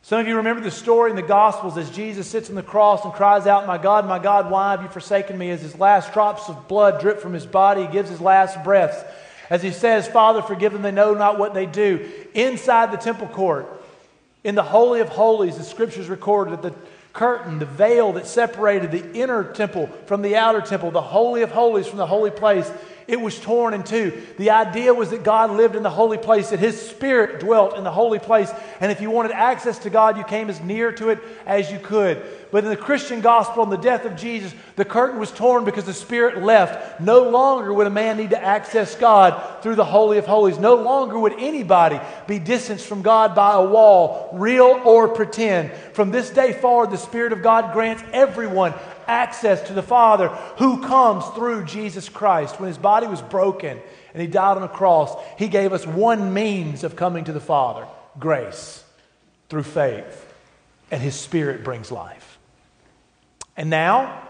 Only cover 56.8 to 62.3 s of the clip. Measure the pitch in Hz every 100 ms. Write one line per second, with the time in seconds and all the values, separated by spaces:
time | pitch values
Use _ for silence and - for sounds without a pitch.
56.8 | 160 - 175 175 160 151 - 147 127 113
57.8 | - - - 143 151 143 117 - - -
58.8 | _ _ _ _ _ _ _ 156 147 165
59.8 | 139 104 - - - _ _ _ _ _
60.8 | _ 143 135 131 - 170 143 123 113 117
61.8 | 107 113 85 - -